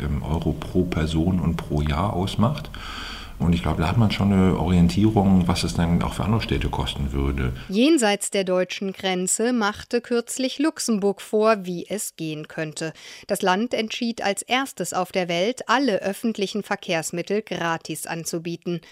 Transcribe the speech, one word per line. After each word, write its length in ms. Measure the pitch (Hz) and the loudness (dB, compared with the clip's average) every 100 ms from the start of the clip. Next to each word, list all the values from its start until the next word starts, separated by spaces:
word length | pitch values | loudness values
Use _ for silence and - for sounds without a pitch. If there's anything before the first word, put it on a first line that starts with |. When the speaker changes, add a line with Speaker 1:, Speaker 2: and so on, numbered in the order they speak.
Speaker 1:
ähm, 180 | 73 71 | -4 -4
Euro 300 | - 82 82 | -2 -2 0
pro 320 | 76 - 92 | -2 -2 0
Person 560 | 87 - 78 82 85 92 | 0 0 0 2 2 2
und 160 | 78 82 | 0 -2
pro 260 | - 73 | -2 0
Jahr 320 | 76 73 101 | 0 0 0
ausmacht. 560 | 87 98 - 113 147 - - - - - - - - | 0 -2 0 0 0 -8 -12 -12 -10 -10 -12 -14 -2
Und 140 | 85 | 2
ich 80 | 85 | 2
glaube, 200 | 85 78 | 2 0
da 60 | 82 | 2
hat 80 | 117 | 4
man 160 | 107 | 2
schon 220 | - 98 | 2 4
eine 260 | 98 92 - | 6 4 4
Orientierung, 880 | 87 90 87 101 110 107 98 92 87 | 4 6 6 6 4 4 6 6 4
was 160 | 92 | 2
es 100 | 87 | 0
dann 300 | - 85 85 | 0 2 2
auch 100 | - | 2
für 120 | - 92 | -2 0
andere 160 | 110 | 0
Städte 260 | - 67 - | 0 0 0
kosten 460 | - - - 69 | -2 -4 -4 -2
würde. 400 | 69 69 67 65 64 - | 0 0 0 -2 -4 -4
Speaker 2:
Jenseits 640 | 190 277 330 214 202 - | 2 4 4 2 0 -2
der 120 | 202 | -2
deutschen 480 | 190 185 185 - 196 | 0 0 0 -4 -6
Grenze 640 | 185 190 185 185 - 226 | -4 -2 0 0 0 0
machte 480 | 247 208 208 - 240 | 2 0 -2 -4 -4
kürzlich 580 | - 240 233 - 262 - | 0 -2 -2 -4 -4 0
Luxemburg 640 | 302 - - 214 202 196 | 0 0 -2 2 0 -2
vor, 440 | - 214 220 214 180 | -2 2 4 4 0
wie 220 | 175 - | -8 -6
es 300 | 196 - - | -6 -6 -8
gehen 320 | 160 151 156 | -8 -8 -10
könnte. 420 | - 156 151 160 - - - - | -8 -8 -6 -8 -8 -18 -18 -6
Das 140 | 190 | 0
Land 320 | 190 185 240 | 2 2 2
entschied 480 | - 220 - 240 233 | 0 -2 -2 -4 -2
als 200 | 196 190 | -2 -2
erstes 520 | - 247 269 - 175 | -2 -2 -2 -4 -4
auf 200 | 180 180 | -2 -2
der 160 | 190 180 | -2 0
Welt, 400 | 170 196 254 - | 0 0 -2 0
alle 320 | 240 277 190 | 2 4 2
öffentlichen 640 | 190 196 233 214 196 208 | -2 -2 -4 -2 -4 -4
Verkehrsmittel 800 | - 202 - 165 156 175 170 202 | -4 -6 -2 -2 -2 -6 -2 -4
gratis 640 | - 170 170 165 - 156 - | -2 -4 -2 -2 -6 -10 -8
anzubieten. 760 | 165 160 170 170 170 - 175 - | -8 -6 -6 -6 -6 -4 -6 -8